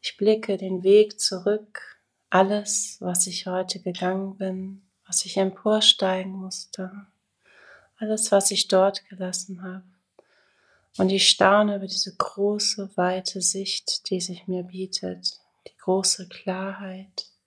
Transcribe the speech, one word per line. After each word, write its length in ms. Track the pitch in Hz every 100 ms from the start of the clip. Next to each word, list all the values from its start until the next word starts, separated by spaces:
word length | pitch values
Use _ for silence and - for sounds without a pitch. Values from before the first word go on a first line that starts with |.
Ich 140 | - -
blicke 400 | 202 220 220 190
den 240 | 190 185
Weg 380 | 185 208 214 -
zurück, 800 | - 185 180 214 214 - - - _ _ _
alles, 680 | 180 196 208 208 - - -
was 260 | 180 175 190
ich 180 | 175 -
heute 340 | 180 185 185
gegangen 560 | 180 175 185 190 196 190
bin, 460 | 190 185 190 196 _ _ _
was 200 | 185 185
ich 120 | -
emporsteigen 960 | 190 185 214 214 214 - 190 185 190
musste, 720 | 190 190 - - - 185 202 196 _ _ _ _ - - - _ _
alles, 320 | 214 214 -
was 180 | 196 196
ich 180 | 196 -
dort 400 | 190 190 196 _
gelassen 520 | 190 185 185 - 180
habe. 220 | 185 185 - _ _ _ _ _ _ _ _ _ _ -
Und 140 | 190
ich 180 | 190 -
staune 460 | - 190 202 208 202
über 100 | 196
diese 300 | - - -
große, 760 | - - 202 208 - - 196 -
weite 460 | 180 185 185 190
Sicht, 680 | 180 190 196 - - - -
die 100 | 185
sich 280 | 175 175 -
mir 160 | 180
bietet, 760 | 180 185 185 - 185 180 180 - _ _ -
die 100 | _
große 500 | - 190 185 - 180
Klarheit. 1000 | - - 185 196 196 196 185 196 - - _